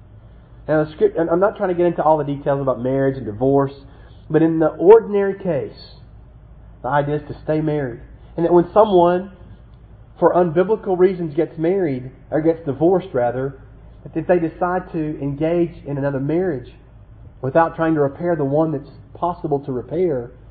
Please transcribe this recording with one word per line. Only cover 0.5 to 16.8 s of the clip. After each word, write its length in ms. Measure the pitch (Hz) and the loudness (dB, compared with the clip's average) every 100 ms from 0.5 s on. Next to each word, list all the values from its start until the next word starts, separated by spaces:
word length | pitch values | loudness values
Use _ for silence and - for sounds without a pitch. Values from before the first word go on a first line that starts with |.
| - - | -14 -2
Now, 160 | 156 | -2
the 80 | 156 | -2
script, 260 | - 214 156 | 0 0 0
and 120 | 165 | 0
I'm 100 | 170 | 2
not 180 | 202 214 | 0 0
trying 120 | 196 | -2
to 60 | 170 | 0
get 120 | 175 | 0
into 160 | 170 | 2
all 140 | 156 156 | 2 2
the 60 | |
details 380 | 143 143 147 139 | 0 -4 -2 -2
about 180 | 135 120 | 0 -2
marriage 380 | 127 135 135 135 | -2 0 0 -2
and 80 | 107 | -6
divorce, 480 | 104 135 139 139 - - - - - - | -2 2 2 2 -4 -20 -20 -20 -20 0
but 120 | 156 | 2
in 180 | 160 160 | 2 2
the 80 | 156 | 0
ordinary 680 | - 170 226 196 202 196 | 4 8 8 8 -2 -2
case, 600 | 196 180 143 - - - - - - - - - - - - | -2 -4 -4 -4 -12 -20 -20 -20 -20 -20 -20 -20 -20 -20 -10
the 60 | 123 | -2
idea 280 | 143 143 151 | 0 0 -4
is 120 | - | -6
to 60 | 120 | -10
stay 160 | - 156 | -4 -2
married. 420 | 156 151 131 117 - - - - | -2 -2 -4 -8 -16 -20 -14 -2
And 80 | 165 | 2
that 80 | |
when 180 | 175 175 | 4 4
someone, 600 | 214 220 185 170 180 202 - - - - - - - - - | 4 4 6 4 2 -4 -16 -20 -20 -20 -20 -20 -20 -18 0
for 160 | 170 | 2
unbiblical 640 | 175 160 156 185 220 214 175 | 4 2 2 0 -2 -2 2
reasons, 360 | 185 175 170 | 2 2 -6
gets 240 | 143 156 156 | -2 -4 -2
married, 540 | 160 196 165 127 127 - - | -2 0 -2 -4 -8 -16 -6
or 100 | 147 | -2
gets 240 | 156 165 | 0 -2
divorced, 500 | 147 131 165 190 - | -4 0 2 2 0
rather, 460 | 127 120 123 139 135 - - - - | -2 -2 -2 -6 -8 -20 -20 -20 -20
that 120 | 151 165 | -12 -6
if 120 | 160 | 0
they 120 | 180 | 0
decide 520 | 160 - 175 180 - | 0 -4 -4 -4 -6
to 280 | 170 151 156 | -6 -6 -6
engage 640 | 139 139 156 175 170 - | -6 -4 -2 0 -2 -6
in 140 | 139 143 | -10 -6
another 240 | 143 139 | -4 -4
marriage 520 | 139 165 185 131 117 - | -2 -2 -2 -6 -10 -20